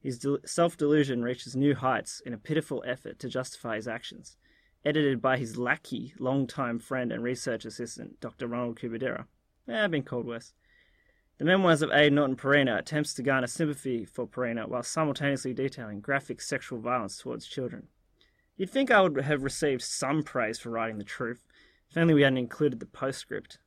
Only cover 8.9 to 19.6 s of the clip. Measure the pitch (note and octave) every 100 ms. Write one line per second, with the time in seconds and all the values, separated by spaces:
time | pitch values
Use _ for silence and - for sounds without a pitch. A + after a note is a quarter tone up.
8.9 | A2+ B2+ - - _ _ _ - A3+ G#3
9.9 | D#3 C3+ B2 A#2 A#2 - _ _ _ _
10.9 | _ _ _ _ _ D#3 F#3+ F#3 D#3 D#3
11.9 | C#3+ D3 C#3+ C#3 C3 C3+ C#3+ C3+ G#2+ -
12.9 | D3+ D3 - B2+ C3 B2 - D#3+ C#3+ C3
13.9 | A#2 G2+ - A2+ - B2 A#2 G#2+ B2 -
14.9 | - D#3 C3 C#3+ C3+ C3 B2+ C3+ - A2+
15.9 | G#2 G#2 C#3 C#3 - - C3+ - A#2+ A#2
16.9 | B2+ G2+ - B2+ A2+ - - B2+ - -
17.9 | _ _ _ _ _ _ - F#3+ C4+ C4+
18.9 | A3 F#3+ C#3 C3 D3 C3+ -